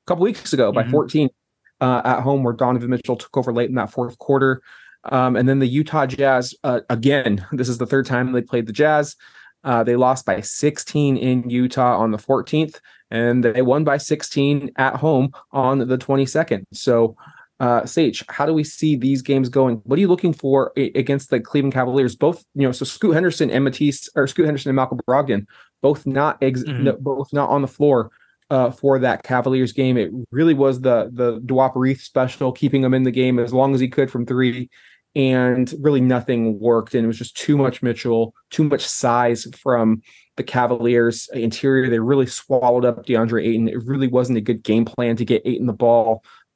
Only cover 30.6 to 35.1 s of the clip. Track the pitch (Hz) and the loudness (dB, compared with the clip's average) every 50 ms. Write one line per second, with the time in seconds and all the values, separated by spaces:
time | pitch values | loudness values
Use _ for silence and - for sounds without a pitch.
30.6 | 139 135 131 123 131 131 120 113 - 120 123 120 123 120 113 113 123 123 135 127 | 2 2 2 0 0 2 2 2 0 -2 -4 -2 -2 -2 -2 -2 -4 -2 0 2
31.6 | 131 131 - 131 127 131 135 131 - - - 135 127 127 - - 143 131 127 - | 2 2 2 0 0 0 -2 -2 -6 -4 -2 0 0 0 -2 -4 -4 -4 -2 -2
32.6 | - 131 143 135 131 127 131 131 131 127 113 127 127 127 127 120 120 117 123 127 | -2 0 0 2 2 2 2 2 2 0 2 2 2 2 2 0 0 0 2 2
33.6 | 135 139 139 127 131 127 127 147 135 131 - 120 120 - 127 127 131 123 120 127 | 2 2 2 2 0 0 0 0 0 0 -2 -4 -4 -2 0 0 0 0 0 -2
34.6 | 123 - _ _ _ _ _ _ _ _ | -6 -12 _ _ _ _ _ _ _ _